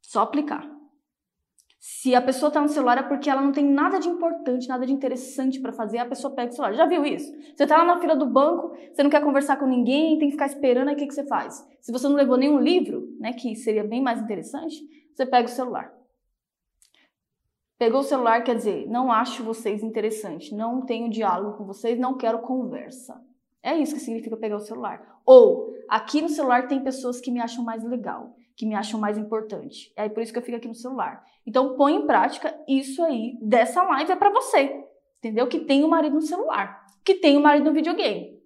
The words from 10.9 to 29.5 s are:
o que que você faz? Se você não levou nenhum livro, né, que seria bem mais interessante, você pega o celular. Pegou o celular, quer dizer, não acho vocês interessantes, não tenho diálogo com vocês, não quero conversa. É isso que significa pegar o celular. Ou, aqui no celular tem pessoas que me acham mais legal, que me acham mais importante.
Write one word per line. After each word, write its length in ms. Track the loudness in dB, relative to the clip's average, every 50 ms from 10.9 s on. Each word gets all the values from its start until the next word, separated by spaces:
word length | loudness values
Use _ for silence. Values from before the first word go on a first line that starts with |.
| -2
o 20 |
que 80 | -4 -6
que 80 | -6 -6
você 140 | -8 -6
faz? 360 | -2 -4 -4 -4 -6 -14 -18 -20 _ _ _
Se 120 | _ -10
você 160 | -6 -2 0
não 80 | 2 4
levou 220 | 4 4 4 4
nenhum 200 | 4 4 4 4
livro, 580 | 4 4 4 2 2 2 0 -6 -8 -10 -12 -14 -10
né, 140 | -10 -10 -8
que 220 | -8 -8 -8 -8
seria 280 | -4 -4 -2 -2 -2 -2
bem 180 | -2 -2 -2
mais 180 | -2 -2 -2 -2
interessante, 600 | -4 -6 -6 -8 -8 -10 -12 -10 -10 -10 -12 -12 -18 -20 -20 -20 _ _ _
você 120 | -4 -2
pega 200 | 2 4 2 2
o 40 | 2
celular. 420 | -4 -6 -6 -4 -6 -8 -10 -12 -18 _ _ _ _ _ _ _ _ _ _ _ _ _ _ _ _ _ _ _ _ _ _ _ _ _ _ _ _ _ _ _ _ _ _ _ _
Pegou 220 | _ 0 2 2 2
o 40 | 0
celular, 380 | 0 -2 0 2 2 2 2 0
quer 120 | -2 -2
dizer, 320 | -2 -2 -2 -4 -4 -6 -4
não 220 | -4 -2 0 2
acho 320 | 2 2 0 -2 -6 -8 -8
vocês 400 | -8 -8 -6 -4 -6 -4 -4 -6
interessantes, 680 | -6 -4 -4 -4 -4 -4 -6 -10 -12 -12 -12 -12 -12
não 300 | -8 -6 -6 -4 -4 -6
tenho 280 | -4 -4 -6 -4 -4 -6
diálogo 480 | -4 -2 -2 0 -2 -2 -4 -8 -8
com 80 | -10 -14
vocês, 340 | -14 -12 -6 -4 -2 -2 0
não 180 | -2 -4 -4
quero 220 | -2 -2 -2 -2 -2
conversa. 840 | -4 -6 -6 -4 -4 -6 -10 -12 -14 -16 -18 -20 -20 -20 -20 -20 _ _ _ _ _ _ _ _ _
É 140 | -2 -2
isso 180 | 0 -2 -2 -4
que 60 | -8
significa 340 | -8 -8 -8 -8 -8 -8 -8
pegar 220 | -6 -6 -6 -6
o 20 | -6
celular. 640 | -8 -10 -12 -10 -10 -10 -10 -12 -16 _ -20 _ _
Ou, 480 | 12 12 12 12 10 6 0 -4 -10 -12 -16 -6
aqui 340 | -2 -2 -2 -2 -2 -4 -2
no 60 | -2
celular 400 | -2 -2 -2 2 2 2 2 2
tem 160 | 0 -4 -2 -2
pessoas 380 | -4 -6 -4 -6 -6 -8 -6
que 100 | -6 -6
me 80 | -4 -4
acham 240 | -6 -6 -6 -8 -8
mais 180 | -8 -8 -8 -6
legal, 520 | -6 -6 -6 -6 -8 -10 -12 -14 -18 -20 _ _ _ _
que 80 | -8 -6
me 100 | -4 -4
acham 240 | -4 -4 -4 -6 -4
mais 180 | -4 -2 -2
importante. 760 | -4 -4 -4 -6 -6 -6 -6